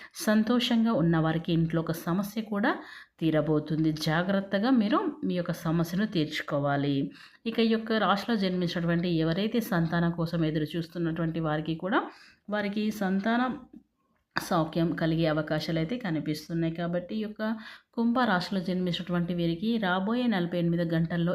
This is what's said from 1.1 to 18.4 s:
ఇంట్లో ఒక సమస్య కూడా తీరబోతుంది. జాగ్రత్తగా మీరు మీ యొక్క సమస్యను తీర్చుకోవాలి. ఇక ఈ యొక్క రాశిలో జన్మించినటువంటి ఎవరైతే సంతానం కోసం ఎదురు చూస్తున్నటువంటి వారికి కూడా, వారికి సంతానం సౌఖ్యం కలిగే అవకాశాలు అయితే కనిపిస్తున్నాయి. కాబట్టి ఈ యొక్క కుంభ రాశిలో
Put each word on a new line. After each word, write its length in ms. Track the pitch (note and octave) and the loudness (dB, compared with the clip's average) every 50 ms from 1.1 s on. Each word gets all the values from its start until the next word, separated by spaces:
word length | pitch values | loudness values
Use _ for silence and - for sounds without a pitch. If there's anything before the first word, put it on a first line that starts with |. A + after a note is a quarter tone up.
| E3 D#3+ D#3+ D#3+ D#3+ E3 E3 - E3+ | 4 4 4 2 2 0 0 0 2
ఇంట్లో 280 | D#3+ E3 D#3+ D#3+ E3 | 2 2 2 2 0
ఒక 140 | D#3+ E3 E3+ E3+ | 0 -2 -4 -4
సమస్య 440 | - F3 E3+ G3 G3+ - - A3+ A3 | -2 -2 -2 -2 -2 -2 -4 -6 -6
కూడా 300 | - G#3 G3+ G#3+ C#4+ F#4 - - - - - - - _ | -4 -2 0 0 0 0 -2 -4 -14 -16 -18 -20 -18 _
తీరబోతుంది. 760 | - E3 D#3+ D3+ D#3 D3 D#3 D#3 D3+ D3 - D#3+ D3+ D#3+ D#3+ D3+ D3+ | -2 0 2 2 2 2 4 2 2 2 0 0 2 2 2 0 0
జాగ్రత్తగా 720 | - E3 D#3 E3 F3+ F#3+ G3 G3 G3 G3 G3+ G3 G#3 B3+ C4+ | 0 0 0 0 0 0 0 -2 -2 0 -2 0 2 4 4
మీరు 280 | A#3+ G3+ G#3 D4 F#4 G#4 E4+ - - - | 4 4 4 2 2 0 0 -4 -4 -2
మీ 120 | F#3+ F3+ | -2 0
యొక్క 180 | F3+ E3+ - E3 - | 0 0 -2 -4 -4
సమస్యను 480 | - E3 D#3+ E3+ D#3+ E3 F3+ F3+ G#3+ | -2 0 2 2 0 0 0 -2 -2
తీర్చుకోవాలి. 920 | G#3+ G#3 F3 D3+ D3+ - - - - D#3 C#3+ C#3 C#3+ C#3+ C#3+ C#3 C#3+ C#3 C#3 C#3 - - - - - - - - | 0 0 0 0 0 -2 -6 -6 -4 -2 0 0 2 0 2 2 0 0 0 0 -2 -6 -10 -20 -20 -18 -12 -8
ఇక 120 | A3+ A3+ - | -6 -2 0
ఈ 120 | A3+ A3+ A3+ | 2 2 2
యొక్క 200 | A3 A3 - A3+ A3 | 0 0 0 0 2
రాశిలో 380 | G#3 G3 G3 G3 - - A#3 | 2 2 2 2 0 0 0
జన్మించినటువంటి 760 | G#3 F#3+ F#3 F#3 F3+ F3+ E3+ - F3+ E3+ E3+ E3+ E3+ E3+ F3+ E3+ | 0 2 0 0 0 0 0 -2 0 0 2 2 2 2 2 2
ఎవరైతే 440 | D#3 D#3+ D#3+ E3 F#3+ G#3 A3 A3+ A#3+ A3+ | 2 2 2 2 0 0 0 0 -2 -2
సంతానం 480 | - F#3 E3+ E3 D#3+ E3+ E3+ E3+ E3+ E3 | 0 0 0 0 2 2 2 2 2 0
కోసం 300 | E3+ E3 D#3+ - E3+ D#3+ | 0 -2 -2 0 0 0
ఎదురు 240 | D#3 D#3 D#3+ D3+ D3+ | 0 0 0 -2 -2
చూస్తున్నటువంటి 720 | - F3 E3 - - F3+ E3+ D#3+ D#3+ E3+ E3+ D#3+ D#3+ E3+ | -2 -4 -6 -6 -4 -4 -2 -2 0 0 -2 -2 -2 -2
వారికి 360 | D#3+ D3+ D3+ D#3 D#3 D#3+ D#3+ | -2 0 -2 -2 -2 -4 -4
కూడా, 240 | D#3+ - F#3 A#3+ E4 - - - - - - - _ _ - | -4 -2 -2 0 0 -2 -2 -8 -18 -20 -20 -20 _ _ -6
వారికి 360 | G#3 G#3 G#3 G3+ G3+ G#3+ G#3+ G#3+ G#3+ | -4 -4 -2 -2 -2 -2 -2 -2 -2
సంతానం 600 | - G3 F#3 F#3+ G3 G3 A3+ A#3 A#3+ B3+ B3+ A3+ - - - - - - _ _ _ _ _ _ _ _ _ - | -2 -2 0 0 0 0 2 2 2 0 0 -2 -6 -10 -14 -20 -20 -20 _ _ _ _ _ _ _ _ _ -8
సౌఖ్యం 520 | - - - G3 E3+ D#3 D#3+ - F3+ E3 E3+ - | -6 -4 0 0 0 0 0 0 0 0 0 0
కలిగే 320 | - F3 D#3+ E3 D#3+ E3 | 0 0 0 2 2 2
అవకాశాలు 520 | D#3 D3+ D#3 D3+ - D#3 D#3 D#3+ - E3 D#3+ | 2 2 0 -2 -2 -2 -4 -2 -2 -2 -2
అయితే 140 | D#3+ D#3+ B3 B3 | -2 -2 -4 -6
కనిపిస్తున్నాయి. 760 | - F#3 D#3 D3+ D3 D#3+ D3+ D3+ - - E3+ E3 E3 E3 E3 | -4 -4 -4 -4 -2 -4 -4 -6 -6 -6 -4 -2 -2 -2 -2
కాబట్టి 380 | E3+ F3 E3+ E3+ F3 F3+ - G#3+ | -4 -4 -2 -2 -4 -4 -4 -6
ఈ 80 | A3 G#3+ | -6 -6
యొక్క 180 | G#3 G#3+ - G#3+ A3 A3+ A3 A3 - - - _ _ - | -6 -6 -6 -4 -4 -4 -4 -8 -14 -18 -20 _ _ -4
కుంభ 260 | - A#3 A#3 A#3 C4 | 0 0 2 2 2
రాశిలో 400 | B3 A3+ F#3+ F3 | 2 2 2 0